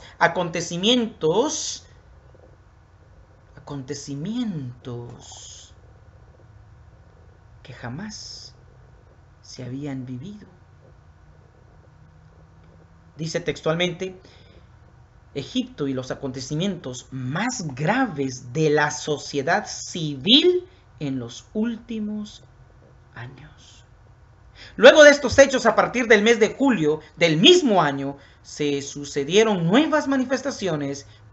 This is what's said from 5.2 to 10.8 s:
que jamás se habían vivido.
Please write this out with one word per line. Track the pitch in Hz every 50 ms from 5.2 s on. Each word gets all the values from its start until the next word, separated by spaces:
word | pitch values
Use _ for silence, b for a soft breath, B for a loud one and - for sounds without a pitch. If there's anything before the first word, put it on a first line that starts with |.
| - - - - - - - - - - - - - - - - - - - - - - - - - - - - - - - - - - - - - - - - - - - - - - - - -
que | -
jamás | 120 - 127 117 123 170 214 214 - - - - - - - - - - - - - - - - - - - - - - - - - -
se | - - - 131 127
habían | 123 127 139 147 143 135 131 123
vivido. | 127 127 123 147 202 208 208 190 - - - - - - -